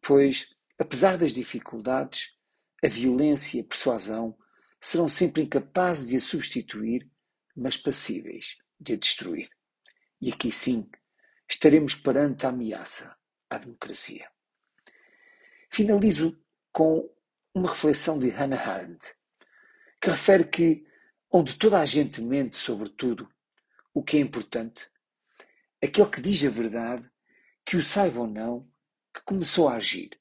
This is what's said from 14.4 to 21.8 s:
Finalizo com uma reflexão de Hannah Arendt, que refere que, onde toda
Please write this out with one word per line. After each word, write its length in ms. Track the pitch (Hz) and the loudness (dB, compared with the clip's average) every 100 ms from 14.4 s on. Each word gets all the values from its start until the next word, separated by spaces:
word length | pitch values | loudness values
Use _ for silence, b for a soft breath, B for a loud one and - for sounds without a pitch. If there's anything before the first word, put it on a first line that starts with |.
| _ _ _ _ b b b b b b b b b | _ _ _ _ b b b b b b b b b
Finalizo 680 | - 208 202 208 151 165 - _ _ _ | -2 2 4 4 4 0 -2 _ _ _
com 400 | - 160 160 - _ _ _ _ | 2 4 4 -2 _ _ _ _
uma 180 | 190 180 | -4 -4
reflexão 480 | - 151 139 - 156 | 0 2 2 0 0
de 100 | 127 | -2
Hannah 340 | - 139 131 | -2 -4 -2
Arendt, 520 | 117 95 87 - - _ _ _ b b b b b b | -4 -8 -10 -18 -20 _ _ _ b b b b b b
que 100 | - | -2
refere 340 | 156 - 190 | 2 6 6
que, 420 | 156 - 165 156 b b b b _ | 6 2 2 2 b b b b _
onde 280 | 185 147 - | 2 2 2
toda 220 | 214 196 | 4 4